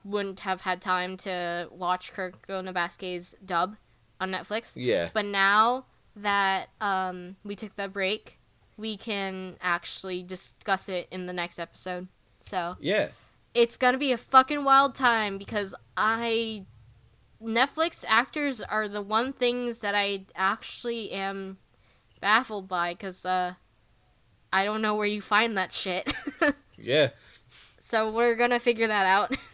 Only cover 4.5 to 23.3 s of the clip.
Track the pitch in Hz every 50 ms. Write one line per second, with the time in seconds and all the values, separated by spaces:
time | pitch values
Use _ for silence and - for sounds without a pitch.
4.5 | 208 226 220 - - 123 123 123 202 - - 85 - 214 208 202 202 196 196 196
5.5 | 202 214 220 240 254 262 - _ _ _ _ _ - 208 202 208 202 202 196 190
6.5 | 190 185 - - _ - 214 202 190 185 190 185 185 180 180 180 196 _ - 202
7.5 | 208 - 220 208 - - 196 196 190 202 190 190 214 214 - - - _ _ _
8.5 | _ _ _ _ - - 214 220 214 196 - 233 208 202 196 190 190 190 190 185
9.5 | - - - 180 170 175 - - - - - 190 185 180 180 180 185 180 - -
10.5 | - _ - 208 196 190 - - 185 175 - - 180 185 180 180 180 180 175 175
11.5 | - - 170 - - - - 185 180 180 185 185 _ _ _ _ _ _ - -
12.5 | 202 180 170 170 185 - - 160 208 214 - - - _ _ _ _ _ _ _
13.5 | - 240 233 233 - - 262 247 254 254 294 269 247 226 - - - 262 262 -
14.5 | 302 294 277 269 269 269 277 277 269 - 269 240 233 220 214 202 196 196 196 -
15.5 | 226 208 202 190 - - - _ - 180 208 214 226 226 233 233 226 226 226 220
16.5 | 220 208 190 - - - - - - _ _ - _ _ _ _ _ - 220 226
17.5 | 220 233 262 269 - 311 320 339 - - - - 220 226 262 - - 311 285 285
18.5 | 254 214 - - - 214 214 202 202 208 202 202 214 220 254 269 269 - 247 240
19.5 | 247 247 247 240 233 - - 202 202 208 202 202 202 196 190 - - 180 190 190
20.5 | 214 - - - - - - 240 240 226 214 - 175 196 190 196 196 196 190 190
21.5 | 190 - _ _ _ _ _ _ _ _ _ _ _ - - 202 214 240 254 -
22.5 | 214 202 190 196 190 175 175 175 180 - 208 190 185 - - 180